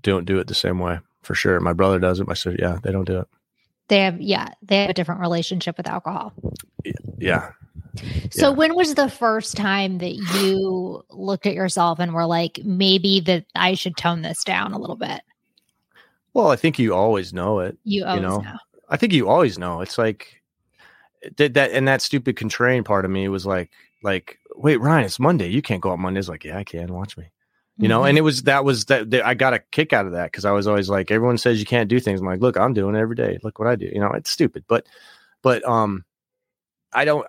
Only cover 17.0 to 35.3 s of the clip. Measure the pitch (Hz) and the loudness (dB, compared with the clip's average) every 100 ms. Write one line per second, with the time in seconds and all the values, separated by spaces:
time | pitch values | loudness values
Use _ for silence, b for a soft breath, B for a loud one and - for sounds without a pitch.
17 | 110 101 92 90 95 104 90 - 214 202 | 2 2 -2 -4 -2 -2 -2 -6 -4 -4
18 | 190 180 185 202 202 - _ _ - - | -2 -2 -2 -4 -6 -16 _ _ -6 -2
19 | 233 160 98 156 139 90 90 85 92 - | 2 2 4 4 2 0 -6 -6 -6 -2
20 | 113 98 - _ _ _ _ b b b | -2 -2 -14 _ _ _ _ b b b
21 | b _ - - 147 131 131 127 135 135 | b _ -12 0 2 4 2 2 4 2
22 | - 139 123 120 107 - 123 127 107 101 | 2 -2 -2 -2 -4 0 2 2 2 0
23 | 95 95 98 98 95 92 85 b b _ | 2 -2 -2 -2 -2 -2 -4 b b _
24 | 101 95 - - - - 151 127 135 160 | -4 -4 -6 -20 -20 -2 2 2 4 2
25 | 101 - 143 165 87 123 - 95 95 90 | 2 0 2 2 0 -2 -2 -2 -2 -2
26 | 92 98 90 80 - 92 101 85 87 90 | -4 -4 -6 -10 -10 -10 -10 -10 -8 -8
27 | 101 - 85 _ _ _ _ - 107 113 | -10 -14 -20 _ _ _ _ 0 2 4
28 | 139 147 156 127 131 139 139 117 104 131 | 6 4 4 2 2 2 2 0 2 0
29 | 110 123 110 123 131 117 - - 156 120 | 4 2 2 2 2 0 -2 -2 2 2
30 | 95 87 82 - 101 101 101 101 95 101 | 2 -4 -6 -2 0 2 2 0 2 0
31 | 92 110 123 120 123 110 104 120 104 123 | 2 2 2 2 2 2 2 0 2 2
32 | 107 95 92 95 123 92 120 110 98 107 | 2 -2 -2 0 0 2 2 2 0 0
33 | 113 117 110 90 107 - 113 113 90 101 | 0 -2 -2 -4 -8 -4 -2 -2 -2 -2
34 | 101 - - - 143 - - 117 - b | 0 -2 -4 0 0 -2 -2 -2 -2 b
35 | b b b | b b b